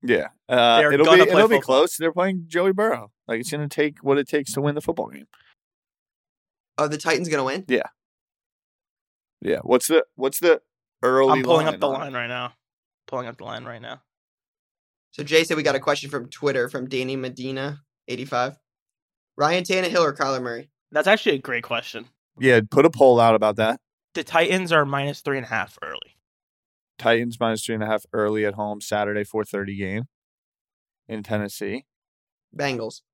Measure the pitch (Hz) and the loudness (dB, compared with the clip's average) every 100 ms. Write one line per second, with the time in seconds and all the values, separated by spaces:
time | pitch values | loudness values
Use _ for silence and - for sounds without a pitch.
0 | 131 107 69 _ _ 127 120 117 151 143 | 0 0 0 _ _ 4 6 6 4 4
1 | 160 165 180 180 214 208 - 131 175 - | 8 8 8 6 4 4 2 2 2 0
2 | 160 160 185 190 165 165 190 190 214 120 | -4 -2 -2 -2 -6 -2 0 0 0 -2
3 | 104 _ - 113 123 147 147 - 151 143 | -8 _ -8 -6 -6 -6 -8 -2 -2 -2
4 | 139 139 139 160 139 - 143 147 - 165 | 0 0 0 -4 -4 -4 -2 -4 -6 -6
5 | 58 69 - _ _ _ _ _ _ _ | -8 -12 -20 _ _ _ _ _ _ _
6 | _ _ _ _ _ _ _ - 147 151 | _ _ _ _ _ _ _ -6 -4 -4
7 | 160 147 170 151 131 139 190 123 - _ | -2 -2 -2 -2 -2 -6 -2 -2 -2 _
8 | _ _ _ _ _ _ _ _ _ _ | _ _ _ _ _ _ _ _ _ _
9 | _ _ _ _ - - - 123 - 160 | _ _ _ _ -4 -4 2 0 4 0
10 | - - 135 - 170 156 _ _ _ _ | 0 -4 -6 0 2 2 _ _ _ _
11 | 123 131 135 139 127 165 156 95 143 135 | 0 4 4 2 4 2 2 -2 -4 -4
12 | 143 131 120 123 123 _ _ _ _ _ | -8 -10 -8 -8 -10 _ _ _ _ _
13 | - 135 123 123 113 113 127 117 117 131 | -12 -10 -10 -14 -14 -14 -14 -16 -16 -18
14 | _ _ _ _ _ _ _ _ _ _ | _ _ _ _ _ _ _ _ _ _
15 | _ - 143 160 160 156 147 135 143 147 | _ -14 0 2 2 0 0 0 0 -4
16 | 135 139 120 - 143 131 123 135 127 127 | -4 -10 -10 -6 -4 -2 -4 -6 -6 -6
17 | 127 135 131 127 127 135 135 147 _ _ | -6 -6 -8 -10 -10 -8 -8 -10 _ _
18 | - 120 127 131 123 143 _ _ _ _ | -12 -10 -6 -4 -4 -6 _ _ _ _
19 | _ _ _ - 147 180 180 185 180 180 | _ _ _ -4 -2 0 -2 -2 0 0
20 | 160 139 139 131 123 117 - _ _ 147 | 0 0 -4 -4 -6 -10 -14 _ _ -2
21 | 156 214 - 143 131 120 117 117 - 113 | 2 2 2 -2 -2 -8 -6 -8 -8 -14
22 | 117 _ _ _ 127 120 110 147 151 - | -16 _ _ _ 4 6 4 4 4 8
23 | 135 120 117 110 107 107 110 123 _ _ | 6 8 6 6 4 2 0 0 _ _
24 | _ - 151 165 175 190 180 165 143 139 | _ -10 -2 0 2 0 0 0 0 -2
25 | 139 143 - 139 120 113 95 - 78 62 | -6 -6 -6 -6 -4 -6 -6 -10 -14 -14
26 | - _ _ _ _ _ _ _ _ _ | -18 _ _ _ _ _ _ _ _ _
27 | 117 117 120 117 117 110 - 110 107 107 | 0 2 0 -2 -2 -2 -4 -6 -2 -4
28 | - 110 104 107 104 101 104 104 - 104 | -4 -4 -2 0 -4 -4 -8 -8 -6 -4
29 | 104 104 104 110 104 101 98 98 95 101 | -2 -4 -6 -6 -6 -6 -6 -8 -6 -6
30 | 131 _ _ _ _ _ _ _ _ _ | -10 _ _ _ _ _ _ _ _ _
31 | _ 110 104 107 104 - 101 107 _ _ | _ -14 -8 -6 -6 -8 -10 -10 _ _
32 | _ _ _ _ _ 160 143 127 110 - | _ _ _ _ _ -8 -6 -6 -8 -14
33 | _ | _